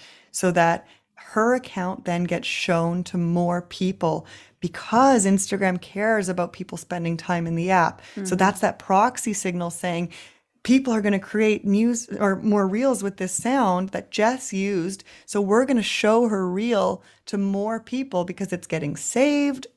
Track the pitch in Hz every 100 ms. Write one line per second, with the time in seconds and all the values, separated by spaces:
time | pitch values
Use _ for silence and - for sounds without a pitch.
0 | - - _ - 185 175 165 180 - _
1 | _ - - 214 226 254 254 190 180 -
2 | - 175 175 170 - - - 170 170 175
3 | 170 180 170 175 175 175 175 - 185 -
4 | 165 160 - - - _ 175 - - 226
5 | 269 240 190 196 - 196 190 180 - 196
6 | 220 214 185 180 175 - 180 170 - 180
7 | 170 165 - 170 165 165 180 185 165 -
8 | - 202 190 180 190 - - - - 190
9 | 233 233 233 202 185 175 170 - 180 170
10 | 170 - - _ _ _ - 262 262 220
11 | 202 196 - 208 214 208 202 202 233 233
12 | - 202 202 190 220 208 190 208 269 208
13 | 196 196 185 - 233 269 208 180 190 -
14 | - - 220 254 - 190 196 190 175 196
15 | - - - 208 196 220 269 247 190 -
16 | 214 226 240 196 185 185 233 208 180 185
17 | - _ - 202 196 196 208 226 226 254
18 | 269 180 180 185 190 175 - 160 147 -
19 | - 233 285 285 285 269 -